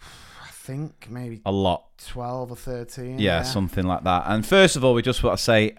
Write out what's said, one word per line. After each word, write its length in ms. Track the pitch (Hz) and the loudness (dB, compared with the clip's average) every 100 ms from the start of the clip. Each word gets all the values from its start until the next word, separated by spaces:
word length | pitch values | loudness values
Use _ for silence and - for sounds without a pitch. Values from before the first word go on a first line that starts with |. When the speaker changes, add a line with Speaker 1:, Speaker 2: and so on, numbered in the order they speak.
| - - - - | -20 -20 -20 -20
Speaker 1:
I 60 | - | -20
think 560 | - - 135 156 - 110 | -18 -12 -10 -10 -12 -16
maybe 320 | 123 120 113 95 | -12 -12 -8 -2
Speaker 2:
A 60 | |
lot. 440 | 98 95 87 - _ | 0 0 0 -6 _
Speaker 1:
twelve 520 | - - 123 127 123 | -14 -10 -8 -8 -8
or 60 | 120 | -10
thirteen, 640 | - 123 117 - 123 127 | -10 -10 -10 -12 -10 -2
Speaker 2:
Yeah, 180 | 101 85 | 0 2
Speaker 1:
yeah. 40 | |
Speaker 2:
something 400 | 80 101 90 - | 0 -2 -2 -2
like 180 | 92 90 | -2 0
that. 220 | 90 90 82 | 0 0 0
And 180 | 107 | -2
first 300 | 104 190 185 | 4 6 6
of 80 | 147 | 6
all, 100 | 127 | 2
we 100 | 120 | 2
just 200 | 120 120 | 2 0
want 160 | 117 92 | 0 0
to 60 | |
say 280 | - 113 107 | 4 4 4